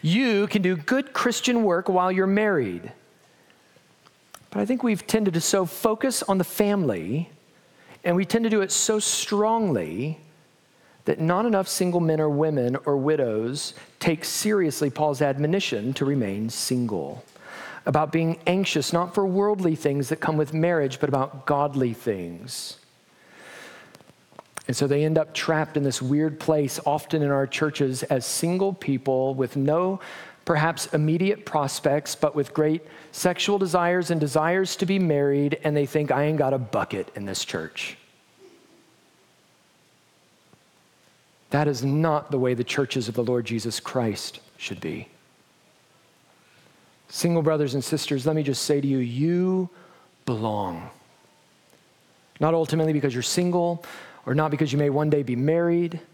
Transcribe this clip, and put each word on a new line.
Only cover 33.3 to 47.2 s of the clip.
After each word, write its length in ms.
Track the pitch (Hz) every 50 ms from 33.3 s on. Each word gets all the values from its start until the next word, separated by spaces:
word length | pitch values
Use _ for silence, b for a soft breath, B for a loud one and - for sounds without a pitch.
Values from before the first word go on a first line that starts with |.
| 175 175 - - 202 202
desires 540 | 190 180 160 180 175 175 180 180 175 -
and 80 | 170 160
desires 540 | 151 147 127 156 156 165 175 185 190 180 - -
to 80 | 196
be 140 | 180 196 196
married, 600 | 185 165 151 143 143 143 143 143 147 156 143 - -
and 120 | 156 147
they 100 | 147 143
think, 260 | 135 - 156 151 139
"I 120 | 143 127 143
ain't 140 | 151 156 151
got 160 | 147 135 139
a 40 | 135
bucket 540 | 123 107 - 110 98 - - 98 90 - -
in 100 | - 101
this 180 | 98 95 - -
church." 540 | - - 92 80 80 - - - - - - - _ _ _ _ _ _ _ - - - - _ _ _ - _ _ _ _ _ _ _ _ _ _ _ _ _ _ _ _ _ _ _ _ _ _ _ _ _ _ _ _ _ _ _ _ _ _ - _ _ _ _ _ _ _ _ _ _ _ _ _ _ _ _ _ _ _
That 180 | - 139 151 147
is 160 | 143 120 120
not 480 | 139 135 151 160 165 151 147 143 -
the 80 | 143 135
way 140 | 127 127 123
the 100 | 117 120
churches 440 | - - - 143 127 - 135 117 110
of 80 | 113
the 80 | 120 120
Lord 220 | 113 123 123 113
Jesus 340 | 113 117 113 104 117 107 -
Christ 600 | - - - 131 120 113 101 - - - - - - - _ -
should 240 | - - 98 90
be. 260 | - 82 78 - - - - _ _ _ _ _ _ _ _ _ _ _ _ _ _ _ _ _ _ _ _ _ _ _ _ b b b b b b b b b b b b b b _
Single 320 | - -